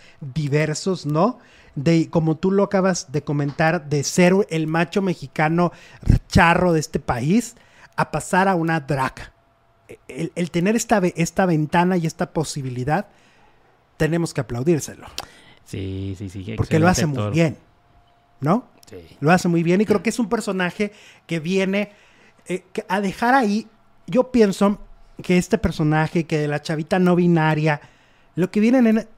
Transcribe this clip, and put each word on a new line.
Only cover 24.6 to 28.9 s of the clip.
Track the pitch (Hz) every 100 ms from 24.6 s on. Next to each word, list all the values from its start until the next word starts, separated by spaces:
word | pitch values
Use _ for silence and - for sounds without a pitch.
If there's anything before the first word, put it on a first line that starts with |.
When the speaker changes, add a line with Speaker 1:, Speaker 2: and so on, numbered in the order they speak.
| 202 208 - - - -
Speaker 1:
que | - 180
este | - 220
personaje, | 180 160 151 156 156 175
que | 160 156
de | 147
la | 147
chavita | - 156 165 190
no | 180 180
binaria, | 175 165 156 156 156 147 - _ _ _ _
lo | - 185
que | 214
vienen | 220 262
en, | 226